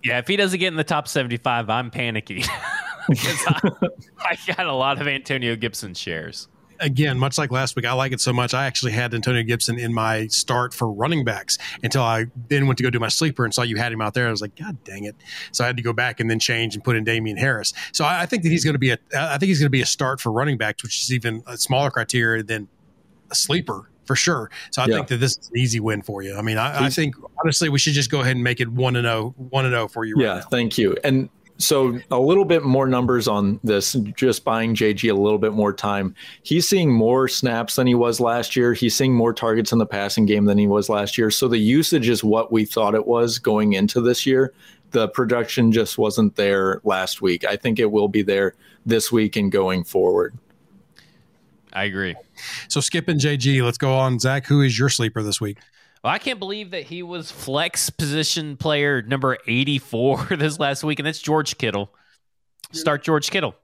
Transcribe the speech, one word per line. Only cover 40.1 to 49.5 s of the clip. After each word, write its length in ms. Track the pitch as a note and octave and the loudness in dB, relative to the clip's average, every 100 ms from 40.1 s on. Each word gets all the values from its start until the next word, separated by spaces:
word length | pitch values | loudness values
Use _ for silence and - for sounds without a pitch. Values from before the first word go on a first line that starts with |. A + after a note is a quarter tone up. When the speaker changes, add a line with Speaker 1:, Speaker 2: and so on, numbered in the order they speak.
| - G#2 | 2 4
Speaker 3:
game 180 | G#2 G#2 | 4 4
than 120 | G2+ | 4
he 80 | G#2 | 4
was 200 | G#2 G2 | 4 2
last 300 | G#2 G2+ - | 0 0 0
year. 140 | A2 | 0
So 160 | G#2 C3 | 2 2
the 100 | A#2 | 2
usage 520 | G#2+ C3+ D#3+ D#3+ A#2 | 4 4 4 2 2
is 140 | A2+ | 2
what 280 | G#2+ G#2+ A2+ | 2 2 2
we 120 | A2+ | 2
thought 300 | G#2+ - G#2 | 2 0 2
it 140 | A2 G#2+ | 2 2
was 320 | A#2 A#2 A2 | 2 2 0
going 340 | - G#2+ G#2+ | 0 2 2
into 280 | G2 G#2 - | 2 2 2
this 240 | A#2+ A#2+ - | 0 0 2
year. 280 | C3 C3+ _ - - _ | 2 2 _ -20 -20 _
The 160 | A#2 G#2+ | 0 0
production 640 | - A#2+ A#2+ A2+ - A2+ | 0 0 0 0 2 4
just 260 | A2+ G#2 - | 4 2 0
wasn't 380 | G#2+ G2+ G#2+ - | 0 2 2 2
there 440 | G2+ G2 F#2+ F#2+ | 2 4 2 0
last 380 | G#2+ F#2+ F#2 - | 0 0 -2 -2
week. 200 | F#2+ F2 | 0 0
I 120 | - G2+ | -2 -2
think 240 | B2 A2 | -2 0
it 120 | A2 | 2
will 160 | G#2 G#2 | 2 2
be 140 | G#2 | 0
there 320 | G2+ G2 G2 - - _ - | 2 2 0 -2 -20 _ 0
this 260 | A2+ - | 0 2
week 240 | A#2+ G#2+ A2 | 2 2 2
and 160 | G2+ | 0